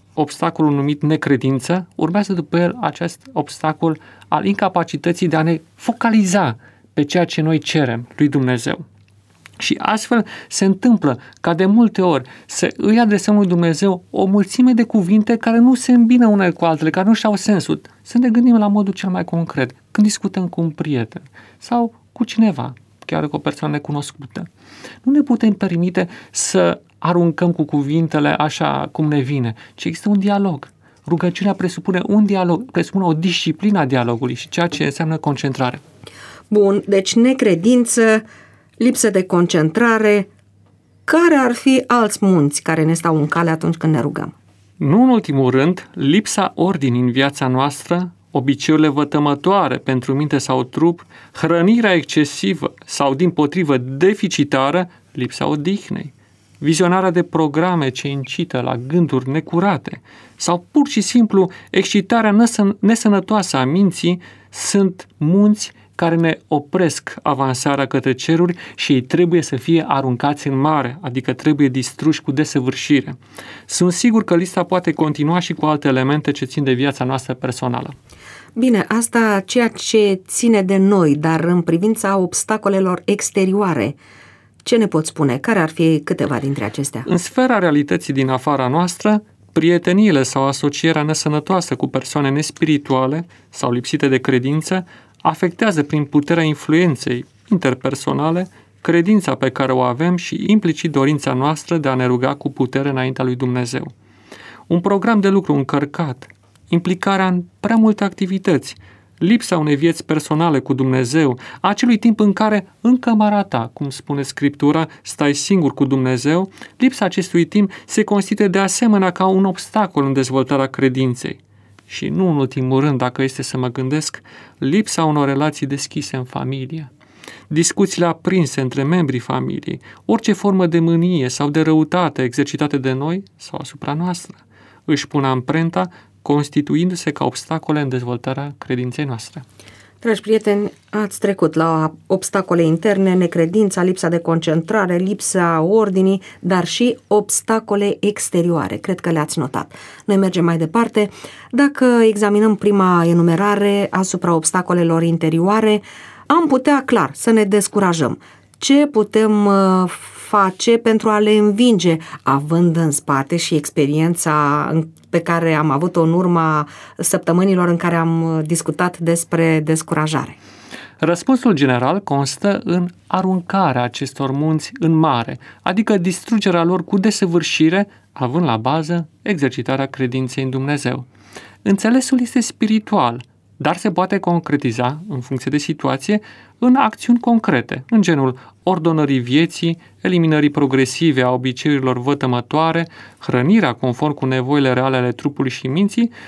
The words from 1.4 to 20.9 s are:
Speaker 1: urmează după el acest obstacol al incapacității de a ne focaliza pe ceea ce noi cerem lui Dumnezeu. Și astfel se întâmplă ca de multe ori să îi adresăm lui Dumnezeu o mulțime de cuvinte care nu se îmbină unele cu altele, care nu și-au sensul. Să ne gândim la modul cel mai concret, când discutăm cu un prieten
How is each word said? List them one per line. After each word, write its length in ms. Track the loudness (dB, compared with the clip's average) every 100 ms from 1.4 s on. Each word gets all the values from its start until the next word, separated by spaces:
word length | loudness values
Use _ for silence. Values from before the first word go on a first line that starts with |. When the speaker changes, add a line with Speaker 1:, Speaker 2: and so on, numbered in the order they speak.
| 0 -2 -2 -4 -4 -4
Speaker 1:
urmează 380 | -2 0 -2
după 240 | -4 -2 0
el 200 | 0 -2
acest 400 | -6 -4 -8 -10 -10
obstacol 680 | -8 -8 -6 -6 -2 -2 -4 -10 -20 -6
al 180 | -2 -2
incapacității 840 | -2 -2 -2 -4 -4 -4 -2 0
de 80 | 0
a 60 |
ne 200 | 0 -2 -6
focaliza 840 | _ -6 -2 2 2 2 2 0 -4 -12 _ _
pe 100 | -4
ceea 220 | 0 0 0
ce 160 | -2
noi 160 | 0 0
cerem 500 | 0 -2 -2 -4 -6 -2
lui 100 | 0
Dumnezeu. 580 | 2 0 -2 -4 -8 -10 _ _ _ _ _ -20 -10
Și 180 | -6 -4
astfel 460 | -2 -2 0 -2 -2 -8 -10
se 160 | -2 0
întâmplă 540 | 2 2 2 0 -2 -8 -6
ca 120 | -2
de 120 | 0 2
multe 360 | 4 2 2
ori 280 | 0 0 -4 -16 -14
să 280 | -4 -4 -2
îi 220 | 0 2
adresăm 360 | 2 2 2 2
lui 120 | 4
Dumnezeu 560 | 2 2 2 0 -2 -4
o 160 | -2 2
mulțime 480 | 2 0 4 4
de 100 | 4
cuvinte 540 | 2 0 2 2 2 0
care 200 | 2 4
nu 180 | 4 4
se 160 | 4
îmbină 360 | 4 6 6 4
unele 240 | 4 2
cu 140 | 0 0
altele, 240 | 0 0
care 180 | 2 2
nu 60 |
și-au 220 | 2 2 0
sensul. 460 | 0 0 0 -6 -8 _
Să 160 | -4 0
ne 120 | 2
gândim 280 | 4 4 4
la 100 | 4
modul 260 | 2 0
cel 160 | -2 -4
mai 140 | -4
concret, 480 | -4 -4 -4 -4 -4 -6 _
când 160 | 2 2
discutăm 400 | 2 -4 -4 -4
cu 140 | -2
un 80 | -4
prieten 520 | -4 -4